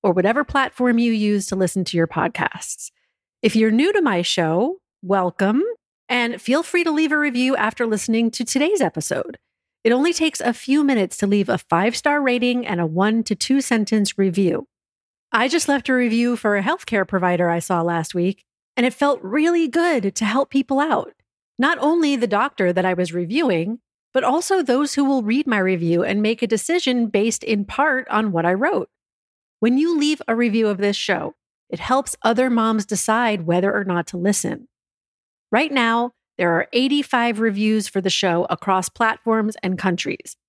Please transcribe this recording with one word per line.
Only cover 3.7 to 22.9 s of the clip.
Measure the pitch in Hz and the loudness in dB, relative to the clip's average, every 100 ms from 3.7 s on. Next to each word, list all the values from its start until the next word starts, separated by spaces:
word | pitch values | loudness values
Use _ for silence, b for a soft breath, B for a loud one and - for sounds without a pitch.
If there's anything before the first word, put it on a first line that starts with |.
new | 220 330 | 4 2
to | 415 | 2
my | 302 180 | 2 0
show, | 175 - 160 165 254 381 _ _ | 0 0 0 2 0 -4 _ _
welcome, | 180 196 180 - 190 233 415 453 _ _ - | -2 0 0 0 0 2 0 -6 _ _ -6
and | 247 240 240 | -2 -2 -4
feel | - 269 | -2 0
free | 339 349 | 0 -2
to | 330 | 0
leave | 302 311 | 0 0
a | 302 | 0
review | 294 240 254 269 | 0 0 0 0
after | 214 - 233 | -2 -2 -2
listening | 214 - 226 233 | -2 0 0 0
to | - | -2
today's | 233 262 302 403 | -4 0 0 2
episode. | 196 - - 135 339 - _ _ _ _ | 0 -2 -4 -6 -6 -12 _ _ _ _
It | 226 | 0
only | 247 311 | 2 2
takes | 339 320 - | 0 -2 -2
a | - | -6
few | 233 - 285 | -6 0 2
minutes | 285 247 190 - | 2 2 0 -2
to | 196 | 0
leave | 208 190 | 2 2
a | - | -2
five-star | - 165 208 240 302 294 | 0 2 2 0 0 0
rating | 269 247 247 247 | 0 0 0 -2
and | 240 175 | -2 -2
a | 165 | -2
one | 165 202 226 | 0 2 2
to | 220 | -2
two | 202 - 269 | -4 0 0
sentence | 254 226 208 220 196 - | 2 0 2 0 0 0
review. | 190 175 185 175 277 _ _ _ _ _ _ | 0 2 0 0 -6 _ _ _ _ _ _
I | 226 247 | 0 2
just | 320 - | 0 0
left | 277 - | -2 0
a | |
review | 254 247 226 240 240 | 0 2 2 0 0
for | 220 202 | 0 0
a | |
healthcare | 196 339 - 220 190 | 0 -4 -2 -2 0
provider | 190 180 175 175 | 0 0 2 0
I | 170 | 0
saw | - 180 | -2 0
last | 170 170 160 | 0 -2 -4
week, | 180 175 190 _ _ _ - | -2 -2 -4 _ _ _ -2
and | 247 | -2
it | |
felt | - 285 277 | 0 0 0
really | 190 254 320 349 320 | -2 0 2 2 0
good | 320 349 285 196 | 0 2 2 -2
to | - | -2
help | 214 233 277 | -2 0 0
people | 277 269 269 | -2 0 0
out. | 302 233 - _ _ _ _ - | 0 -2 -4 _ _ _ _ -2
Not | 269 339 | 0 2
only | 294 339 302 | 2 2 2
the | 277 226 | 0 0
doctor | 202 269 - 185 | 0 -2 0 0
that | 180 | 2
I | 185 | 0